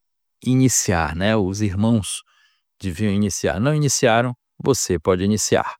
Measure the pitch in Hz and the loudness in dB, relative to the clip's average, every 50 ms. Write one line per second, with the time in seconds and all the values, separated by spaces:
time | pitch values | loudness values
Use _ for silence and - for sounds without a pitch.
0 | _ _ _ _ _ _ _ _ - 123 127 131 131 117 - - - - 92 82 | _ _ _ _ _ _ _ _ -2 0 2 4 4 4 2 0 0 0 0 0
1 | 80 76 80 82 95 107 113 110 95 92 98 104 107 98 87 98 107 113 120 107 | 0 -2 -2 -2 0 0 2 2 0 0 -2 -2 -2 -2 0 0 2 2 2 0
2 | 92 - - - - _ _ _ _ _ _ _ _ _ _ _ - 95 80 90 | 0 -4 -10 -12 -14 _ _ _ _ _ _ _ _ _ _ _ -8 -8 -6 -4
3 | 107 101 98 101 104 95 - - - 82 71 92 123 147 156 151 147 127 - - | -2 -2 0 0 0 -2 -2 -2 -2 -2 -2 0 0 0 0 0 0 0 0 2
4 | 135 117 110 117 123 123 123 - _ _ _ - - 139 127 - - - 92 80 | 2 2 4 2 2 0 -4 -10 _ _ _ -4 -2 0 0 0 0 -2 -2 0
5 | - 98 92 92 98 101 107 104 - - 113 - - - - | 0 0 0 2 2 0 0 0 0 0 0 0 0 -4 -10